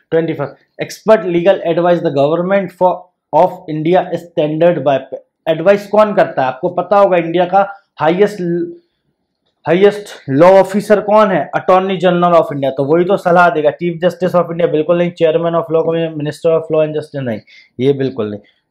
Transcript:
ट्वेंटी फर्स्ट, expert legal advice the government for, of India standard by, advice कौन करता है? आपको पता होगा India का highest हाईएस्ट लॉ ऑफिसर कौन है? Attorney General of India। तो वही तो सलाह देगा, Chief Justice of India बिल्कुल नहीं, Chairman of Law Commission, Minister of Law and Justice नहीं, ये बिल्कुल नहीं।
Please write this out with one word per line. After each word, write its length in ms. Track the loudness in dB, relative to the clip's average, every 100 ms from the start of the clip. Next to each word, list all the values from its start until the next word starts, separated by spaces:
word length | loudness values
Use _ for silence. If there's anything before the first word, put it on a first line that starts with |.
| -4
ट्वेंटी 220 | -2 -2
फर्स्ट, 500 | -4 -8 -12 _ -14
expert 420 | -12 -6 0 0 2 0
legal 380 | 2 0 0
advice 300 | 0 0 0
the 100 | 0
government 540 | 0 0 0 -2 -2 -2 0
for, 160 | 0 0 -10 _ _ 2
of 400 | 2 0 -10 -4
India 280 | 0 0 0
standard 720 | -6 -8 -4 -2 2 2 2 0
by, 140 | -2 -4 -16 _ _ -4
advice 400 | -2 2 0 2
कौन 260 | 2 2
करता 280 | 2 0 0
है? 60 | -4
आपको 220 | -4 -6
पता 280 | -4 0 2
होगा 200 | 4 2
India 280 | 0 -2 0
का 280 | 0 -2 -6 _ -4
highest 380 | -2 0 0 -2 -4 -4 -6 -12 _ _ _ _ _ _ _ _ -2
हाईएस्ट 640 | 2 2 2 -8 -14 -4
लॉ 200 | 4 6 6
ऑफिसर 400 | 4 0 0 0
कौन 300 | 2 2 2
है? 200 | 0 -2 -4
Attorney 380 | 0 0 0 -2
General 380 | 0 2 2
of 180 | 2 2
India। 160 | -2 -4 -2
तो 60 |
वही 220 | 0 0 0
तो 120 | 0
सलाह 320 | 2 4 4
देगा, 200 | 2 -2
Chief 280 | -2 -6 -2
Justice 320 | -4 -2 -2 0
of 160 | -2
India 180 | -2 -2
बिल्कुल 260 | -2 0 0
नहीं, 140 | -2
Chairman 400 | 0 0 0 0
of 220 | -4 -2
Law 80 | -2
Commission, 320 | -2 -2 -4
Minister 380 | -6 -8 -4 -2
of 100 | -2 0
Law 120 | -2
and 80 | -2
Justice 320 | -4 -10 -8
नहीं, 160 | -6 -8 -10 -20 _ -4
ये 140 | 0
बिल्कुल 360 | 0 -2 -4 -8
नहीं। 100 | -8 _ _ _